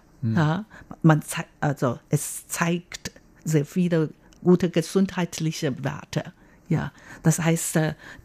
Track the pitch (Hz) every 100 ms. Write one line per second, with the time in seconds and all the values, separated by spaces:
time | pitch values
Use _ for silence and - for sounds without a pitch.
0 | - - 113 113 151 170 220 - - -
1 | 160 156 - - - - 147 139 131 117
2 | - 147 - - - - 170 175 - -
3 | - - _ - - 156 143 185 175 165
4 | 156 - - - 175 180 175 165 - 190
5 | 190 185 170 - 160 - 156 127 139 -
6 | - - - - - - - 160 147 -
7 | - - 160 160 160 165 - 165 156 151
8 | - -